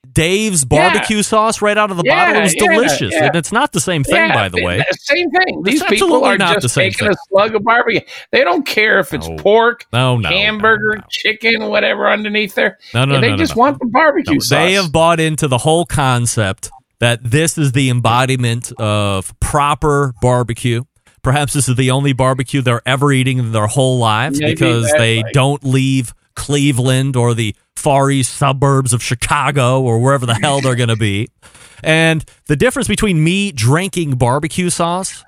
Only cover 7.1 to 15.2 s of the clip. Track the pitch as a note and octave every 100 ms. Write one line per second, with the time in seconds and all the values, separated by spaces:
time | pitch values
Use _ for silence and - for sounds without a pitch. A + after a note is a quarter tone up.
7.1 | F#3 - G3 A3 A3 A3+ A#3+ A#3+ F#3 -
8.1 | - - - D4+ F4 C#4 - G#3+ G3 -
9.1 | D3+ D#3+ D#3 F#3 A3 A#3 A3+ - A#2 C3
10.1 | B2 G2+ F3+ G#3+ G#3+ A3 G#3+ G#3+ G#3+ -
11.1 | - - G#3+ A3+ A3 G#3+ G#3 G3+ G3+ G#3
12.1 | G#3+ G#3+ G#3+ G#3 - A3+ - - A#2 C3+
13.1 | C#3 - G#2 - A3 B3+ C#4 A#3+ B3 D#4
14.1 | D4+ - C#3+ - C#3+ E3+ G3 F3 D#3+ E3
15.1 | E3+